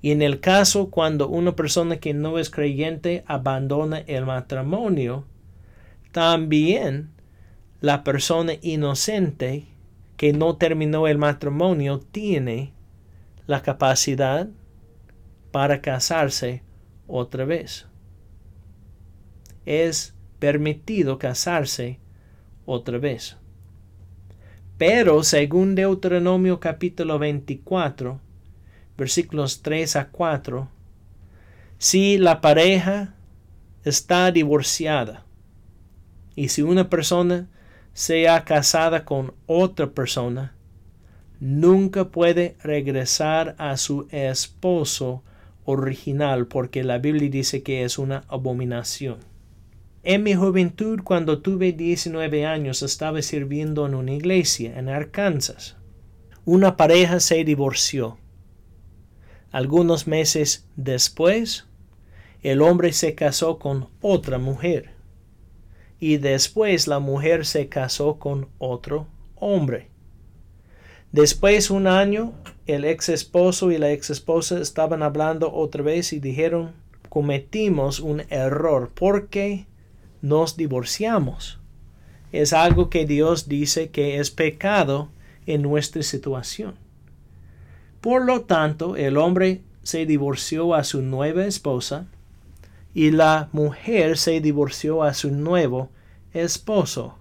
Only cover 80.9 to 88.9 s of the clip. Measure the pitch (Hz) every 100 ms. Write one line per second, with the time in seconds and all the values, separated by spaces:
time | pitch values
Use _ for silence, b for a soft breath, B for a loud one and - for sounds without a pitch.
80.9 | - 214 220 131 - - - - - -
81.9 | b b b b 156 147 160 175 165 175
82.9 | 170 151 147 156 165 151 143 143 - 160
83.9 | 156 143 139 139 - 160 151 196 208 147
84.9 | 139 151 b b b - 151 143 147 143
85.9 | 160 147 135 143 131 117 - 107 92 -
86.9 | - - - b b b b b b b
87.9 | b 226 254 254 247 240 170 151 151 165